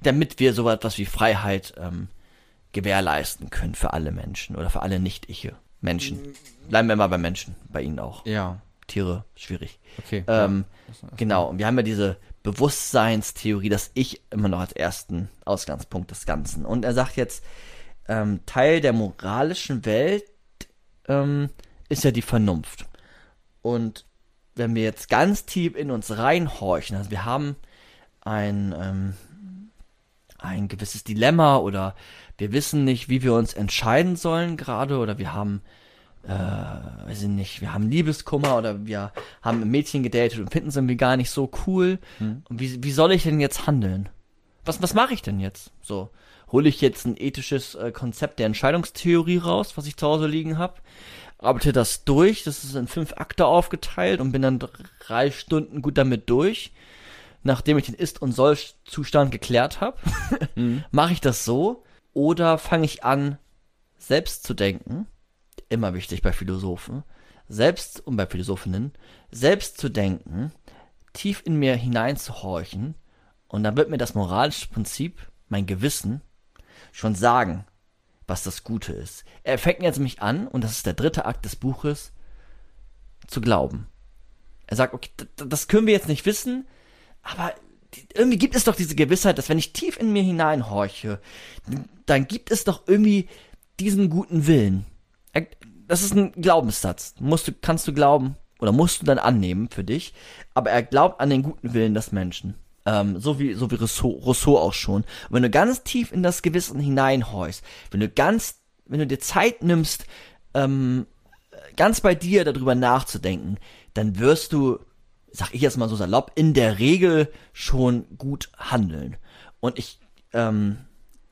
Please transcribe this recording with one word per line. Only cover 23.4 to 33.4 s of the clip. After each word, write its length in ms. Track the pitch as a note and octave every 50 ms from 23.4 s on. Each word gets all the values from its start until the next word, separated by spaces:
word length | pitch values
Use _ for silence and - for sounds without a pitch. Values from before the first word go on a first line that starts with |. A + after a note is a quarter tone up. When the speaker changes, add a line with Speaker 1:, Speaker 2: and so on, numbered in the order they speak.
| _ _ _ _
Speaker 1:
Und 420 | - A#2 A#2+ A#2 A#2 A2 A2 - - _ _ _ _ _ _ _ _ _ _
wenn 200 | A#2+ A#2+ A2+ A#2
wir 80 | A2+
jetzt 260 | A2 A2 G#2+ - - -
ganz 380 | A2+ A#2 D#3+ G3 G#3 - -
tief 280 | - - F#3 E3+ E3+ -
in 160 | - D3+ C#3+
uns 280 | B2+ A2 G#2 - A2 A2
reinhorchen, 800 | A#2 C#3 E3 F3 E3 D3 - - G#2+ F#2 F2 D#2+ - - G2+ F#2+
also 120 | G2+ G2
wir 140 | G#2 F2+ F#2+
haben 320 | A#2 B2 C#3+ D3 C#3+ C#3+ - - - _ _ _ _ _ _ _ _ _ _
ein, 540 | _ G#2 G#2+ G#2+ G#2 G#2 G2+ G2+ G2+ G2 E2 D#2
ähm, 360 | F2+ F#2+ F#2+ F#2+ G2 G2 G2 F#2+ - - D#3 G#3 G3+ F#3 F#3 F#3+ G#3 G#3+ _ - - - _ _ _ _ _ _ _ _ - -
ein 300 | - F2+ F#2+ G#2 G2+ G2
gewisses 340 | G2+ F#2+ G#2 - - G#2+ -
Dilemma 520 | - G#2+ G#2+ A2+ C#3+ E3 E3 D#3 D3 C#3
oder 380 | B2+ E2+ G2 G2 G2 F#2+ F#2+ - - - - - - - - - -
wir 140 | G#2 G#2
wissen 320 | A2 C#3+ C#3+ - D#3 D3 C#3
nicht, 240 | C3+ B2+ A#2+ - -
wie 140 | C3 C3
wir 120 | B2+ B2+ A2+
uns 200 | A#2